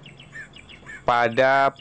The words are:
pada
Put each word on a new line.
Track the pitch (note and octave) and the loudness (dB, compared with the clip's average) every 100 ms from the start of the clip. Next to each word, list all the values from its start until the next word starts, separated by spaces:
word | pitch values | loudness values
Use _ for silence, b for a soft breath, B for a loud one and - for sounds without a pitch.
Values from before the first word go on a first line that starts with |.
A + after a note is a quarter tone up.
| - - - - - - - - - - | -20 -20 -20 -20 -20 -20 -20 -20 -20 -6
pada | - A#2+ A#2+ A#2 C3 C3+ C3+ - | -2 0 2 2 2 2 2 0